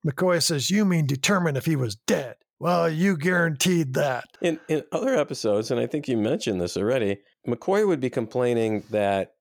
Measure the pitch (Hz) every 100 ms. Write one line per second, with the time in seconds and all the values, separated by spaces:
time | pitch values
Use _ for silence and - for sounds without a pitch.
0 | 160 - 180 175 - 151 120 196 202 170
1 | 139 135 - 196 165 135 165 147 120 104
2 | - 220 127 - _ _ 165 175 170 156
3 | 196 170 170 180 165 143 180 170 143 151
4 | 147 123 - - 170 160 - 156 - 165
5 | 247 254 143 131 110 104 110 120 120 151
6 | 143 117 107 175 - 95 87 87 101 131
7 | 101 98 _ _ - 120 - 196 208 156
8 | 127 131 113 123 123 117 113 107 - 107
9 | 101 98 92 _